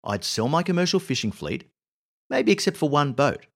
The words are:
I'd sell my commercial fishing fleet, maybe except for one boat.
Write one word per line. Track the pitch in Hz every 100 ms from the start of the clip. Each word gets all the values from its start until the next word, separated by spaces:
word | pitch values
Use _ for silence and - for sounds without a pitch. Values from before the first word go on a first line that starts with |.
I'd | - -
sell | - - 117
my | 160
commercial | 175 175 180 190
fishing | 185 131 107
fleet, | - 76 - - _ _ _ _ _ _
maybe | 262 220
except | 196 - -
for | 151
one | 143 143
boat. | 127 139 - -